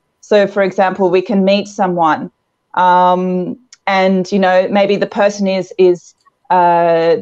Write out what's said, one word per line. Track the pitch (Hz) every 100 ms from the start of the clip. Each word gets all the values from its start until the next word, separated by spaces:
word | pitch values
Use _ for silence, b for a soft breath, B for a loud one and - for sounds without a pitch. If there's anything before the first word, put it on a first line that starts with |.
| _ _
So, | - 208 196
for | 202
example, | 190 190 185 190 185
we | 185
can | 185 202 190
meet | 202 202
someone, | - 185 175 160 147 180 _ _ _ _
um, | - 180 180 180 180 185 180 175 - _ _ -
and, | 196 190 190 180
you | 208
know, | 185 185 190
maybe | 202 196 196
the | 196
person | 226 202 208 196
is, | 190 175 -
is, | 185 180 _ _ _ _ -
uh, | 180 175 170 170 165 165 160